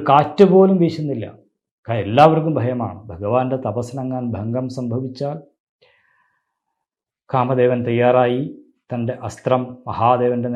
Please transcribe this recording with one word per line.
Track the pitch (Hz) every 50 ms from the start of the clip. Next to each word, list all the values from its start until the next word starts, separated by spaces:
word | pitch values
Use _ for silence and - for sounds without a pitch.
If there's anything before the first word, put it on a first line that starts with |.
| - -
കാറ്റ് | 139 147 147 - - - 202 180
പോലും | 180 190 190 190 190 175 170
വീശുന്നില്ല. | 160 - 156 156 143 131 113 101 101 - - _ _ _ _ _ _ _ _ _
ക-, | 107 117 110 95
എല്ലാവർക്കും | 101 113 135 151 160 160 160 156 165 147 123
ഭയമാണ്. | 113 123 123 123 113 95 87 - - - 85
ഭഗവാന്റെ | 85 101 104 120 127 127 131 131 131 131
തപസ്സിനങ്ങാൻ | 110 101 120 117 120 135 135 127 127 131 127 123 117 107
ഭംഗം | 98 107 113 117 127 131 123 -
സംഭവിച്ചാൽ | 139 123 117 113 131 135 127 - - 139 143 151 156 - _ _ _ _ _ _ _ _ _ _ _ _ _ _ _ _ _ _ _ _ _ _ _ _ _ _ _ _ _ _ _ _ _ _ _ _ - -
കാമദേവൻ | 127 123 127 131 127 123 123 127 120 120 120
തയ്യാറായി, | 117 117 120 123 127 123 123 123 123 131 151 - - - - _ _ _ _ -
തൻ്റെ | 127 120 117 120 123 - 120
അസ്ത്രം | 107 - - - 127 127 127 123 120 - - - 120
മഹാദേവന്റെ | - - 113 120 127 120 123 123 123 120 117 123 120